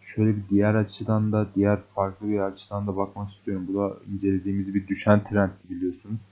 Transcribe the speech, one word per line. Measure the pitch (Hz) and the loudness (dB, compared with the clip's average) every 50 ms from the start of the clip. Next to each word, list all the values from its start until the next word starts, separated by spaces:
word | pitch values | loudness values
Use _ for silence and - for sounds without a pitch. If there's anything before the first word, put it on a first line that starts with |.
Şöyle | _ - - 113 107 110 104 | _ -8 -2 2 2 2 2
bir | 104 101 101 | 0 -2 2
diğer | 101 101 101 107 107 | 2 4 4 4 4
açıdan | 110 107 101 - - 110 110 110 107 107 107 | 2 2 0 -4 -10 -2 0 0 0 2 2
da, | 104 107 104 98 101 | 2 0 0 0 0
diğer | 101 101 101 104 101 - _ _ | 2 4 4 2 0 -2 _ _
farklı | 101 98 98 92 95 104 104 | -2 -2 -2 -2 -6 -4 -2
bir | 104 101 | 0 0
açıdan | 95 98 98 - - _ 104 101 101 | 0 -2 -4 -8 -14 _ -8 -6 -4
da | 101 95 | -4 -2
bakmak | 98 98 98 - 101 104 101 | -2 -4 -4 -4 -10 -10 -10
istiyorum. | 98 _ _ - 101 95 90 87 | -12 _ _ -6 -6 -6 -6 -4
Bu | 95 101 | -2 -2
da | 101 98 98 98 - - 101 | -2 -2 -4 -8 -12 -10 -8
incelediğimiz | 95 98 98 95 95 92 98 98 98 95 95 95 | -2 0 0 0 0 -2 -2 -4 -4 -4 -2 -4
bir | 101 95 | -4 -2
düşen | 90 98 - - 104 104 104 104 | -2 -6 -2 4 6 6 6 4
trend | - 107 104 98 92 - - _ 92 | 0 0 0 0 0 -2 -8 _ -12
biliyorsunuz. | 92 87 90 92 87 - _ 98 110 113 104 _ | -8 -4 -4 -4 -4 -6 _ -10 -10 -10 -10 _